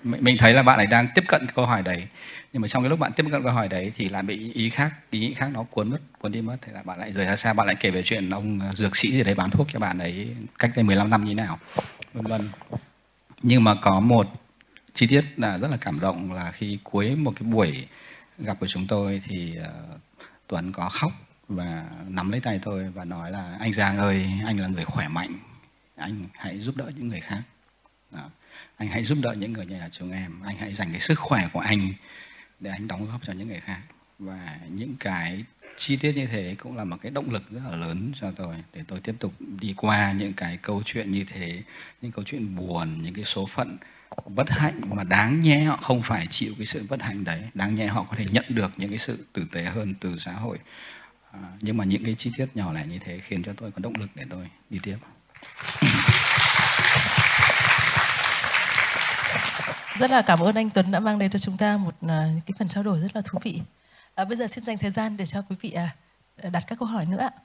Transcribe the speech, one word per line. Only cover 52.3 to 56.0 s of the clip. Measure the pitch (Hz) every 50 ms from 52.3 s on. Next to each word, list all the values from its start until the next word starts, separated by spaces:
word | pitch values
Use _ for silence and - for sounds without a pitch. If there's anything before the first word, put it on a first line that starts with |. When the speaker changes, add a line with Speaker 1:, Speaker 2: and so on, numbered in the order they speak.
| 120
Speaker 1:
tiết | - 131 131 -
nhỏ | 110 98 87 78
lẻ | 80 73
như | 73 85 90
thế | - - 87 87 -
khiến | - - 90 90
cho | 104 101
tôi | - 117 110
có | 101 -
động | 95 120 113 110
lực | 104 98 -
để | - 139 127
tôi | 92 92 90 87 - _ _ _
đi | - 95 90
tiếp. | 104 98 113 - - - _ _ _ _ - - - - - - - - - - - - -